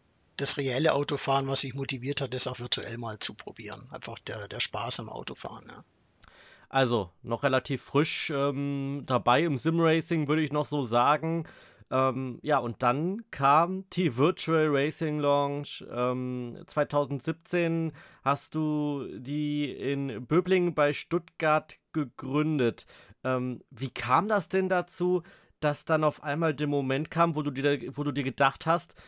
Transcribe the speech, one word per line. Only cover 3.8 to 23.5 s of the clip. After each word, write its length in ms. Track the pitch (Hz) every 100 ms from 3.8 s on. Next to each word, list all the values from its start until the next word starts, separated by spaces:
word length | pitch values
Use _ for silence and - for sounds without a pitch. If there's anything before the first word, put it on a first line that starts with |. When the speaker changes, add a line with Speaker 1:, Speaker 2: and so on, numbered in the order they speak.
| -
Speaker 1:
Einfach 300 | - - -
der, 280 | - 110 101
der 120 | -
Spaß 400 | - - 117 -
am 100 | 110
Autofahren, 580 | 120 - - - 220 -
ja. 160 | - - _ _ _ - - - - -
Speaker 2:
Also, 420 | 135 127 117 87 _
noch 180 | 117 113
relativ 400 | 139 131 - 135
frisch, 480 | - 139 160 - -
ähm, 720 | 143 143 139 143 139 139 139 131
dabei 360 | 127 - 127
im 140 | 170 135
Sim-Racing, 680 | 156 165 165 160 160 165 143
würde 160 | 156
ich 80 | 151
noch 160 | 147 143
so 160 | 147
sagen. 640 | 123 120 131 147 160 165 160 - - - -
Ähm, 480 | 131 131 127 131 117
ja, 160 | - 143
und 240 | 120 113
dann 480 | 123 131 170 208 -
kam 580 | - 139 151 175 190 -
die 260 | - 175 120
Virtual 500 | 156 180 - 160 156
Racing 520 | 139 147 - 160 151
Lounge, 480 | 143 143 143 143 147 - -
ähm, 720 | 120 123 127 127 127 120 - -
zweitausendsiebzehn 1300 | - 147 147 143 143 - 165 - 180 170 165 165 - - -
hast 320 | 135 143 - 156
du 520 | 156 151 147 143 101
die 580 | 90 127 147 147 147 147
in 540 | 87 120 139 139 110 123
Böblingen 480 | 165 180 185 175
bei 180 | 151 147
Stuttgart 840 | 135 - 170 - - 160 156 - - _
gegründet. 960 | 156 131 - 131 143 151 156 120 - - - - -
Ähm, 400 | 131 127 127